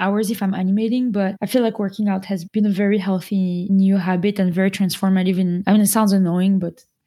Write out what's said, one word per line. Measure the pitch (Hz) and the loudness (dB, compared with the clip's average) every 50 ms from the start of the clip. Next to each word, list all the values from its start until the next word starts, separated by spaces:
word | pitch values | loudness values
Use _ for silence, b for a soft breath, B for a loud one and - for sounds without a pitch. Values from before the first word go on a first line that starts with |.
hours | 185 196 202 208 220 190 | -2 0 0 0 0 -2
if | 233 - | -2 -2
I'm | 202 190 190 | -2 -2 -2
animating, | 185 185 185 196 214 220 226 240 254 254 247 | -2 0 0 0 0 0 0 0 0 -2 -2
but | 196 202 196 190 196 - | -2 -2 -2 -2 -2 -4
I | 202 | -4
feel | 196 - 254 | -2 0 0
like | 240 226 220 - | 0 0 0 -2
working | 202 190 196 - 214 202 | -4 -4 -4 -2 -2 0
out | 196 190 190 | -2 -2 -4
has | - 202 175 165 | -4 -6 -6 -6
been | - - 214 208 | -6 -2 0 0
a | 208 | 0
very | 196 185 208 202 208 208 | 0 0 2 2 2 0
healthy | 180 196 190 185 170 - 208 196 185 180 175 175 175 202 | 0 -2 -2 -2 -2 -4 -2 -2 0 0 -2 -4 -2 0
new | 196 190 190 190 196 196 | 2 4 4 4 2 2
habit | 170 185 185 180 175 208 202 202 | 0 0 0 0 0 -2 0 0
and | 190 180 | 0 0
very | 170 185 190 196 | 0 0 0 0
transformative | 190 - 196 180 - - - 190 190 185 185 185 185 180 | 0 0 -2 -2 -2 -2 0 0 2 2 2 0 0 0
in, | 185 180 175 180 196 185 | 0 0 -2 -2 0 2
I | 202 | 2
mean, | 214 | 4
it | 208 202 | 2 2
sounds | - 220 220 202 202 | 2 2 2 2 4
annoying, | 196 185 170 175 180 185 196 196 190 | 2 2 2 2 2 2 2 2 0
but | 175 170 - - _ _ _ _ _ | 0 -4 -8 -12 _ _ _ _ _